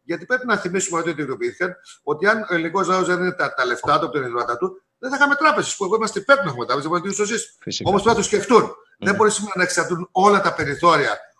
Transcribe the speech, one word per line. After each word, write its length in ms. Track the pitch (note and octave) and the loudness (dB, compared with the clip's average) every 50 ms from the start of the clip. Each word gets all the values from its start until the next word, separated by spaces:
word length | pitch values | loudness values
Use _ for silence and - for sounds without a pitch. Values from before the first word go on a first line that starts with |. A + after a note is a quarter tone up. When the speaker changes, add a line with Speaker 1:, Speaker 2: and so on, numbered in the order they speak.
Speaker 1:
γιατί 240 | _ - E3+ E3+ F3+ | _ -8 -8 -8 -4
πρέπει 200 | - B3+ B3+ B3+ | -2 -2 -2 0
να 100 | A#3+ G#3 | -2 -2
θυμίσουμε 420 | - - F3+ F3+ F#3+ F3+ - E3+ E3 | -2 -2 -2 -2 -4 -2 -2 -2 -2
ότι 120 | E3 E3+ | -2 -2
ιδιοποιήθηκαν, 680 | D#3 D3+ D3 C3 B2+ G#2+ A#2+ A#2+ - - F3+ F3+ F3+ - _ - - _ | -4 -4 -6 -6 -4 -4 -4 -6 -4 -4 -4 -6 -6 -10 _ -20 -20 _
ότι 240 | _ C#3 D3+ D3 F#3 | _ -4 -2 0 2
αν 200 | G#3 A3+ A3+ - - | 2 2 0 0 -2
ο 40 | F3 | -2
ελληνικός 320 | E3 D#3+ E3 D#3+ G3 F3+ | -2 -2 -2 -2 0 0
λαός 200 | E3+ F#3+ F#3 F3 | 2 2 2 2
δεν 120 | D#3+ F3+ E3+ | 2 0 0
είναι 140 | F3+ F3+ | 0 -2
τα, 220 | F3 - D3 C3+ - | -2 -2 -4 -2 -2
τα 100 | C3+ B2+ | -2 -2
λεφτά 340 | B2 A#2+ - - D3 D3 D#3 | -2 -2 -2 0 2 2 2
του 60 | E3 | 2
από 80 | D3+ | -2
την 100 | D3+ D3 | -2 -4
ιδρύματα 340 | B2+ A#2+ A#2 A#2+ A#2+ - A#2+ | -4 -2 -2 -2 -2 -2 -2
του, 260 | - F#3 F#3 F#3 - _ _ _ _ | -2 -4 -4 -6 -10 _ _ _ _
δεν 120 | A#3+ C4 | -8 -6
θα 60 | C#4 | 0
είχαμε 180 | C4 C#4+ C#4+ C#4+ | 2 2 2 2
τράπεζες, 420 | - D#4 D4+ D4 G#3 - - - | 2 2 2 2 0 -2 -4 -6
που 80 | - G3 | -6 -2
εγώ 100 | F3+ G#3+ | -2 0
είμαστε 240 | G#3+ A3 G#3+ - F#3+ | 0 0 -2 -4 -2
υπέρ 180 | - - C#4 | 2 4 4
να 60 | C#4 | 4
έχουμε 220 | A#3 D#3 B2+ A#2+ A#2 | 2 0 -4 -4 -4
τράπεζες, 260 | A#2 B2+ C#3+ C#3 D#3+ | -2 -2 -2 -2 -2
να 80 | F3 F3 | -2 -2
βοηθήσουμε 280 | E3 G3+ F#3+ G3+ G#3 | -2 -4 -4 -4 -4
στο 80 | G3 A#3 | -2 -4
σύστημα. 240 | A3 - - _ _ | -4 -6 -10 _ _
Speaker 2:
Φυσικά. 280 | - - G#2+ - - F3 | -12 -10 -8 -4 0 0
Speaker 1:
Όμως 140 | G3+ G3+ | 0 2
πρέπει 140 | - A3+ A3+ | 4 4 2
να 60 | G3+ | 2
το 60 | F#3 - | 2 0
σκεφτούν. 340 | - C3 - - A#3+ G3+ | 0 -2 2 4 4 4
Speaker 2:
Μμμ. 440 | - - - - _ _ _ _ G3 | 4 2 -4 -14 _ _ _ _ -2
Speaker 1:
Δεν 80 | G3 G3+ | 0 2
μπορεί 160 | G3+ G#3+ G#3 | 4 4 2
σήμερα 240 | G3+ G3+ G#3 G#3 F#3+ | 2 0 -4 -4 -2
να 60 | F3+ | 0
εξαρτούν 460 | F3+ F3 - F3 D#3+ E3 F3+ E3 F3+ - | 0 0 0 0 -2 -2 -4 -6 -6 -4
όλα 280 | - F#3 F#3 G3+ G3+ F#3+ | 0 4 4 6 6 4
τα 140 | - C3+ - | 2 0 -2
περιθώρια 640 | - D3+ C#3+ C#3 - E3+ F3 D#3+ D3 C3+ A#2 G#2 - - - _ | -2 -2 -4 -2 2 4 4 4 4 2 0 -2 -4 -8 -14 _